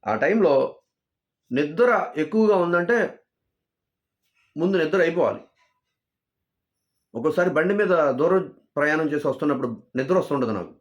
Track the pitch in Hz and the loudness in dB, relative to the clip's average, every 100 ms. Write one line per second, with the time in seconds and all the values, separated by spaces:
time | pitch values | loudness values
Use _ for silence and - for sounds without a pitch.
0 | 104 110 143 220 180 135 - - _ _ | -4 -2 0 2 4 2 0 -6 _ _
1 | _ _ _ _ _ 127 147 160 247 220 | _ _ _ _ _ -4 -4 0 2 2
2 | - 147 156 220 220 196 170 175 175 233 | -2 -4 -2 2 2 4 2 0 0 0
3 | 202 - _ _ _ _ _ _ _ _ | 0 -6 _ _ _ _ _ _ _ _
4 | _ _ _ _ _ - 175 190 156 185 | _ _ _ _ _ -4 0 0 0 2
5 | 165 170 127 - - _ _ _ _ _ | 0 2 -2 -2 -12 _ _ _ _ _
6 | _ _ _ _ _ _ _ _ _ _ | _ _ _ _ _ _ _ _ _ _
7 | _ 117 123 170 180 151 170 208 202 180 | _ -4 -2 0 0 2 0 0 2 2
8 | 147 127 160 185 - - _ - 147 156 | 2 2 2 0 -2 -14 _ -2 0 0
9 | 156 147 147 131 151 135 123 113 - 123 | 0 -2 -4 -2 -2 -2 -4 -8 -10 -8
10 | 135 185 170 139 120 101 85 - | 0 0 0 -2 -2 -4 -8 -16